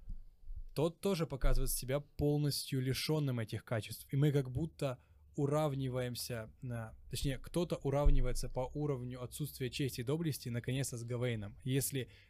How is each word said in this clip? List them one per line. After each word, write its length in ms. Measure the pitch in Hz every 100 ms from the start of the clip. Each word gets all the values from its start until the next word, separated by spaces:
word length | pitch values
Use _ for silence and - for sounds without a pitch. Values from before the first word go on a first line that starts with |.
| - - - - - - -
тот 260 | - 165 -
тоже 260 | 196 175 160
показывает 440 | 135 135 123 131
себя 300 | - 123 143
полностью 800 | - - 147 147 147 - - 135
лишённым 580 | 131 120 - 156 139 120
этих 240 | 113 107
качеств. 420 | - 113 - - -
И 40 | 139
мы 140 | 147
как 200 | 139 127
будто 480 | 127 160 - 139 123 _ - - -
уравниваемся 1160 | 139 151 156 135 131 127 123 120 - 117 110 -
на, 320 | 127 117 110 - -
точнее, 280 | - 143 127
кто-то 380 | - 165 175 -
уравнивается 720 | 139 139 143 139 127 120 123
по 220 | 131 127
уровню 480 | 147 147 131 123 127
отсутствия 480 | 123 - 147 - 127
чести 300 | - 131 -
и 40 |
доблести 440 | 120 160 165 123 127
наконец-то 480 | 120 127 131 127 117
с 80 |
Гавейном. 500 | 117 120 123 113 101 -
Если 460 | 127 135 - 135 117 -